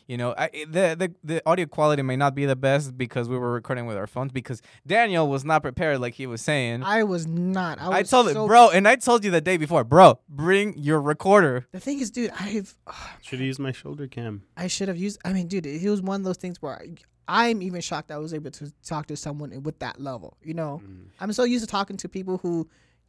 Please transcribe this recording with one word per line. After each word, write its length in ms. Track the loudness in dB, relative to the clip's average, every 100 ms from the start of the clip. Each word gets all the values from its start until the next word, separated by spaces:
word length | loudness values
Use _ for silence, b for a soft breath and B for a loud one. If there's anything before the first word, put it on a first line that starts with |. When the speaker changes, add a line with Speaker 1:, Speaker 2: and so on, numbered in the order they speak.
| -12
Speaker 1:
You 100 | -6
know, 180 | -6 -4
I, 120 | -6 -6 -6
the, 280 | 0 0 0
the, 120 | -6 -6
the 180 | -8 -4 0
audio 160 | 0 -2
quality 360 | 0 2 2
may 120 | -2 0
not 180 | 0 0
be 100 | -2
the 100 | 0
best 380 | 2 0 -2 -8
because 300 | -6 -4 -4
we 80 | -4
were 120 | -4
recording 320 | -4 -4 -6 -6
with 80 | -8
our 80 | -8
phones, 240 | -8 -6
because 280 | -6 -8 -10 b b 0
Daniel 420 | 2 4 2 2
was 160 | 0 2
not 180 | 0
prepared, 360 | 0 -2 0 0
like 120 | -4 -6
he 120 | -10
was 140 | -6
saying. 420 | -2 0 -2 -4
Speaker 2:
I 200 | 0 0
was 220 | 2 -2 -4
not. 540 | -4 -2 -2 -4 -6
I 40 | -2
Speaker 1:
I 140 | -2
Speaker 2:
was 80 | 4
Speaker 1:
told 180 | 4 4
him, 60 |
Speaker 2:
so 120 | 2 6
Speaker 1:
"Bro," 240 | 10 10
and 160 | 8 6
I 100 | 4
told 260 | 4 2 2
you 60 |
that 140 | 0 0
day 100 | -2
before, 260 | 0 0 6
"Bro, 340 | 10 10 10 _
bring 480 | -4 2 2 2 -4
your 240 | 0 0
recorder." 640 | 0 -2 6 6 6 2 -6
Speaker 2:
The 80 | -10
thing 220 | -8 -6
is, 100 | -6
dude, 180 | -6 -8 -6
I've, 360 | -8 -8 -8 _ -20 B B B
Speaker 3:
Should 180 | -12 -6
have 80 | -6
used 120 | -4
my 120 | -6
shoulder 340 | -8 -12 -12 -12
cam. 360 | -10 -10 -10 -14 -12
Speaker 2:
I 100 | -8
should 220 | -6 -6
have 80 | -6
used, 200 | -8 -8 -6
I 60 |
mean, 140 | -4 -4
dude, 180 | -6 -6
it 240 | -4 -2
was 120 | -2
one 160 | -4 -4
of 40 | -6
those 120 | -6
things 240 | -10 -10
where 120 | -12 -12
I, 180 | -16 -20 _ _ -2 0 2
I'm 160 | 0
even 160 | -4 -8
shocked 300 | -8 -8 -8
I 60 | -10
was 160 | -8
able 180 | -10 -10
to 200 | -14 -16 -18 -10
talk 220 | -10 -8
to 80 | -10
someone 460 | -10 -10 -12 -10
with 160 | -10 -8
that 200 | -10 -10
level, 380 | -10 -12 -14 -18
you 100 | -12
know? 280 | -8 -6 -8 -14
Speaker 3:
Mm. 200 | -20 -20 _
Speaker 2:
I'm 100 | -6
so 120 | -2 0
used 180 | 0
to 80 | -2
talking 240 | -4 -4 -8
to 120 | -12
people 300 | -10 -6 -4
who 280 | -2 -4 -6 _ _ _